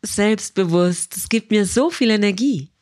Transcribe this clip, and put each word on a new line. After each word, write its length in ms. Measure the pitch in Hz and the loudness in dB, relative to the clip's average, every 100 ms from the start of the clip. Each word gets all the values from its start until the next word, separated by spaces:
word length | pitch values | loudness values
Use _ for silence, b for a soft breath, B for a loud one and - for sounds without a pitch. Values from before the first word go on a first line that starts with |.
selbstbewusst. 1120 | 208 - 208 214 - - 180 170 180 175 - - | -6 -2 0 0 -2 -2 0 2 2 0 -8 -10
Es 120 | - | -2
gibt 240 | 226 - | -2 0
mir 120 | 214 | 0
so 260 | 190 233 320 | 2 2 0
viel 200 | - 233 | 0 0
Energie. 640 | 214 202 190 269 190 143 _ | 2 0 0 -2 -2 -8 _